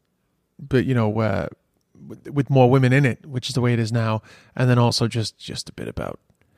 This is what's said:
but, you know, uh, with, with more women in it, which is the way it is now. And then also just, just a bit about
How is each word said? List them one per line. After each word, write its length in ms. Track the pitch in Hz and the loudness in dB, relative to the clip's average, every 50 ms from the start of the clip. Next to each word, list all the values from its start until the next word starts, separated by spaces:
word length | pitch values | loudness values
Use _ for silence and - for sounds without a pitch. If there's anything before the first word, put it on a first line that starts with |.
| _ _ _ _ _ _ _ _ _ _ _ - | _ _ _ _ _ _ _ _ _ _ _ -20
but, 280 | 147 139 143 123 - | -6 -2 0 0 0
you 80 | 131 131 | 2 0
know, 260 | 120 110 107 107 113 | 0 0 0 0 -2
uh, 260 | 110 107 98 95 - - - - _ _ _ _ _ _ _ - 139 | -2 -2 -2 -4 -6 -8 -10 -16 _ _ _ _ _ _ _ -20 -20
with, 240 | 135 110 - - - | -20 -20 -18 -16 -6
with 200 | 143 143 135 - | -4 -4 -2 2
more 180 | 139 131 127 123 | 4 6 6 6
women 240 | 135 135 131 123 | 6 4 4 4
in 120 | 127 139 147 | 4 2 2
it, 200 | 120 110 - - | 0 -2 -4 -10
which 220 | 156 131 123 - - | -12 -10 -10 -8 -6
is 60 | 123 | -4
the 60 | 127 | -2
way 120 | 120 120 | 0 0
it 60 | 120 113 | 0 0
is 140 | 113 110 | -2 -2
now. 280 | 117 117 113 110 110 110 - - - - _ _ _ | -2 -2 -2 -2 -4 -4 -6 -12 -20 -20 _ _ _
And 120 | - 131 127 | -2 2 2
then 80 | 123 | 4
also 300 | 120 120 117 113 - 120 | 4 4 4 2 0 -2
just, 320 | 110 - 117 107 - - _ | -2 -2 -4 -6 -6 -8 _
just 300 | - - - - - - | -14 -12 -12 -12 -12 -14
a 40 | |
bit 140 | - - 57 | -14 -12 -12
about 320 | 57 - - 53 50 50 - _ _ _ _ _ _ _ | -10 -8 -8 -8 -8 -10 -14 _ _ _ _ _ _ _